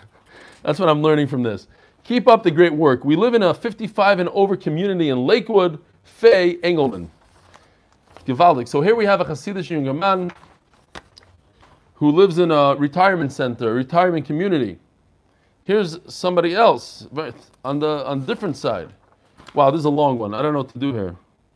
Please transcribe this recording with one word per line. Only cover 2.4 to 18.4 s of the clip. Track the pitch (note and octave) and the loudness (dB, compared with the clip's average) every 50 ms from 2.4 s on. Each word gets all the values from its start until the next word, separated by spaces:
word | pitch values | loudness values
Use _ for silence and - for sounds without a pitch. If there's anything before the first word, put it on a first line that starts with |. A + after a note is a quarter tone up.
| A3 | 4
the | F3 | 2
great | D3 D#3+ F3 E3+ | 4 4 4 4
work. | D3+ D3+ D#3+ C#3+ B2+ B2 - | 4 2 2 2 2 2 0
We | C#3 D#3 | 0 0
live | E3+ A3 B3+ A#3 | 2 2 2 2
in | A#3 G3 | 2 2
a | E3+ C#3+ | 2 0
fifty-five | - - A#3 - - A3 F3 - G#3+ G3 G3+ G3+ F3+ | -2 -6 -10 -8 -8 -12 -8 -2 0 2 2 2 0
and | F3+ E3+ | -2 -2
over | - G3 G3 G3 F#3+ | 0 0 0 0 0
community | F#3 - E3+ D3+ D#3+ G3 G3+ F#3 F3 D#3+ C#3+ | -2 -4 -4 -4 -2 -2 -2 -2 -2 0 0
in | C3 B2 B2+ | 0 0 0
Lakewood. | D3+ A3 B3 - - A3+ G3 F3+ F3 D3+ C#3+ - _ _ _ _ | 2 0 0 0 2 2 2 2 0 -2 -6 -18 _ _ _ _
Faye | _ _ - A3+ A#3 G#3+ F#3 F3+ F3 - | _ _ 2 4 6 6 6 2 0 -2
Engelman. | - - F3 F3 D#3 C#3 A#2+ G2+ F2+ E2+ D#2+ _ _ _ _ _ _ _ _ _ - _ _ _ _ _ _ _ _ _ _ - - - | -2 -2 -2 0 0 0 -2 -4 -6 -14 -16 _ _ _ _ _ _ _ _ _ -20 _ _ _ _ _ _ _ _ _ _ -20 -14 -8
Gewaldig. | C3 B2+ C3 F3 F3 D3+ B2+ A#2 - | -4 0 4 4 4 4 2 -2 -4
So | - C#3+ | -2 0
here | D#3 G3+ A#3 | 2 2 2
we | A#3 G#3+ | 2 2
have | G3+ G3 F3+ | 2 2 0
a | F3 | 0
Hasidic | - D#3 C3+ - G3+ F#3+ F#3+ F3 - | -4 -6 -10 -10 -10 -8 -8 -8 -6
young | E3+ D3+ C#3 C3+ C3 D#3 | -6 -4 -4 -4 -4 -2
man | F#3+ G3 F#3+ F#3 F3+ F3 - - - - _ _ _ _ _ _ _ _ - - _ _ _ - _ _ _ _ _ _ _ _ _ _ _ _ _ _ _ | 0 0 0 0 -4 -6 -10 -14 -20 -20 _ _ _ _ _ _ _ _ -20 -20 _ _ _ -20 _ _ _ _ _ _ _ _ _ _ _ _ _ _ _
who | - D3 D3 | -2 0 2
lives | D3 F3+ G3 G3 D#3 F3 | 4 4 4 4 4 2
in | F3+ E3 | 0 2
a | D#3 D3 C#3+ C#3 C#3 | 2 2 2 2 2
retirement | D3 C#3+ D3 C#3 F3 F#3+ G3 F#3+ E3+ D3+ C3 - | 0 -2 -4 0 2 2 2 2 0 -4 -6 -4
center, | - C3+ B2 A#2 A#2+ B2 A2 | -4 -6 -6 -4 -4 -4 -2
a | A2+ | -2
retirement | B2+ C3 C3 E3+ E3+ F#3 F#3 E3+ D3+ C#3 | -2 -4 -2 0 0 2 2 0 -2 -4
community. | - D3+ D#3 F#3+ G3+ F3 C#3+ A#2+ G2 E2+ - _ _ _ _ _ _ _ _ _ _ _ _ _ _ _ _ _ | -6 -4 -4 -2 -2 -2 -2 -2 -4 -8 -14 _ _ _ _ _ _ _ _ _ _ _ _ _ _ _ _ _
Here's | - G3+ G#3+ G3 D#3+ E3 F3 - | -2 0 0 0 -2 -6 -14 -18
somebody | - - - - F3+ F3+ F3 E3 E3+ F3 | -18 -12 -6 -4 -2 0 0 0 0 2
else, | G#3+ A#3 G3 C#3+ A2+ - - - - A2 - | 4 4 4 4 2 -4 -14 -20 -20 -20 -14
right, | A#2+ D3+ D#3 A#2+ A2 - - _ _ _ - | -12 -10 -10 -10 -12 -16 -20 _ _ _ -8
on | C3 C#3+ D3 | -6 -6 -2
the, | D3+ D3+ D3+ C#3+ B2 | -2 -2 -4 -4 -6
on | B2+ C#3+ C3+ C3 | -6 -8 -6 -6
different | D#3+ A#3+ - | -8 -8 -6